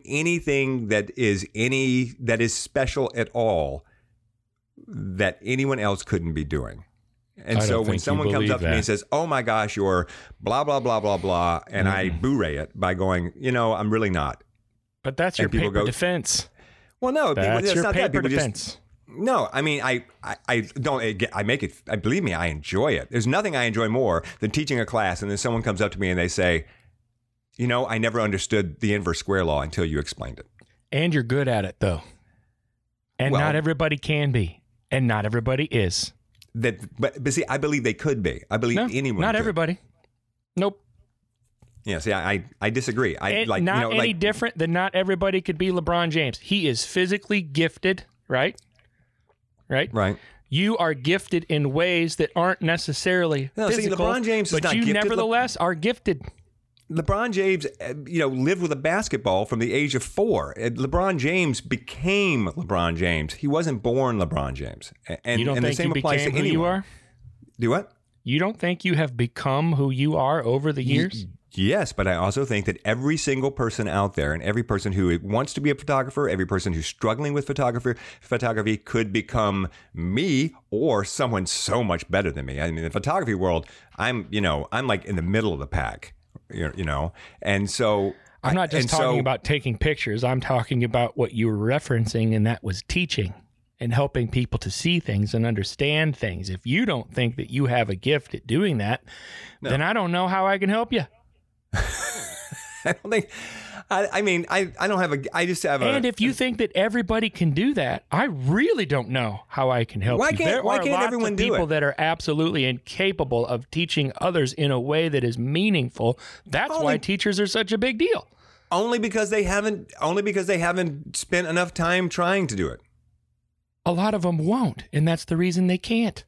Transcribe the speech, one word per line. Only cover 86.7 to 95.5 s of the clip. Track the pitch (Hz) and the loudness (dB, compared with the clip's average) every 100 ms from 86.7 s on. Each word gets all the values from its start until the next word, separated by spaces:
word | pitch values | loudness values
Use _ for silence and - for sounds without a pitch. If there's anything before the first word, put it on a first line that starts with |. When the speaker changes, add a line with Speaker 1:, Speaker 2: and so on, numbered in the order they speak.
| - | -2
Speaker 1:
you | 80 | -2
know? | 71 82 - - - | -2 -4 -6 -20 -6
And | - 98 101 | 0 0 0
so | - 113 104 98 - - _ | 0 2 2 0 -4 -16 _
Speaker 2:
I'm | 135 175 | 0 0
not | 170 | 2
just | 151 | 0
Speaker 1:
and | 120 | 2
Speaker 2:
talking | 156 127 139 | 2 2 2
Speaker 1:
so | |
Speaker 2:
about | 131 123 | 0 -2
taking | - 151 131 110 | 0 -2 -2 0
pictures. | 156 147 120 107 | 0 0 -2 0
I'm | 123 131 | 0 0
talking | - 127 113 123 120 | 0 0 0 0 2
about | 120 120 - | 2 0 0
what | 120 | -2
you | 113 113 | 2 0
were | 107 | 2
referencing, | 110 143 - 120 110 117 110 110 | 0 0 0 0 2 2 2 4
and | 110 | 2
that | 117 | 0
was | - 95 - | -4 -6 -2
teaching | 180 175 - 92 - - _ _ _ | -2 0 -2 -4 -8 -20 _ _ _
and | 120 | -2
helping | 117 139 131 113 | 0 0 0 0
people | 127 120 - | 0 -2 -4
to | 95 | -4
see | - 170 175 | -2 0 0
things | - 101 104 | 0 0 0
and | 113 | 0
understand | 117 | 0